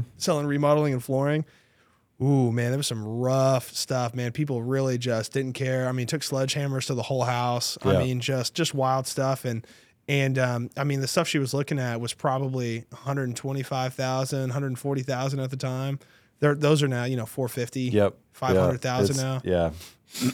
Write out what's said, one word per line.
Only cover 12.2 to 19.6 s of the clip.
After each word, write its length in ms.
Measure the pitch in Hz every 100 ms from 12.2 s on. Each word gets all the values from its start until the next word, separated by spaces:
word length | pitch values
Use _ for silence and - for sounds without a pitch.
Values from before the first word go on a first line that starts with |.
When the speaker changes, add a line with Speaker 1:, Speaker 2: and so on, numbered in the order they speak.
| 147 131 139 131 120 113 117
Speaker 1:
a 40 | 117
hundred 400 | 135 139 131 117
twenty-five 580 | 139 139 131 135 131
thousand, 560 | 131 131 131 131 139 131
hundred 300 | 131 139 123
forty 240 | 139 139
thousand 380 | 127 123 135 135
at 100 | 131
the 60 | 131
time. 420 | 131 127 135 139 - _ _ -
They're, 160 | 147 147
those 260 | 147 151
are 60 | 143
now, 160 | 123
you 140 | 123 127
know, 80 | 110
four 200 | - 123
fifty, 340 | - 120 131
Speaker 2:
Yep. 320 | 127 104 101 - _
Speaker 1:
five 260 | - 131 95
hundred 240 | 90 127
thousand 360 | 107 127 - 135
Speaker 2:
Yeah. 40 |
Speaker 1:
now. 480 | 131 131 107 90